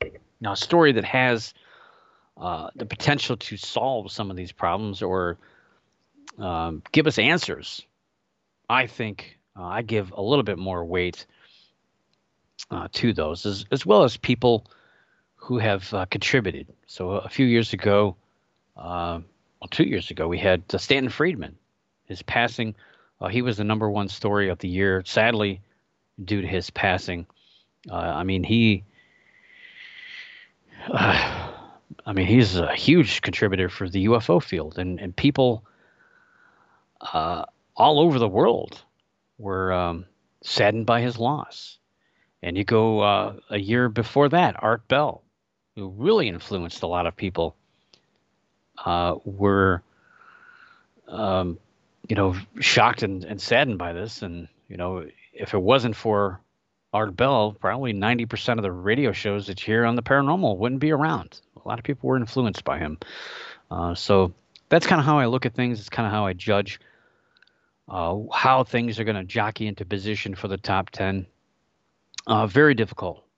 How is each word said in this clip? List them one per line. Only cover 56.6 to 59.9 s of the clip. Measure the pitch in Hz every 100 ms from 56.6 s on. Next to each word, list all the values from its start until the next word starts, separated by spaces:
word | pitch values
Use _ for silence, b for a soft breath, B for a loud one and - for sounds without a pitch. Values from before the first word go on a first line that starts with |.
| _ _ _
Art | 104 107 85
Bell, | 131 131 107 104
probably | 95 120 131
ninety | 101 107 120 117
percent | 107 - 117
of |
the | 98
radio | 90 95 123 131
shows | 95 104 101 98
that | 92 -
you |
hear | 113
on | 117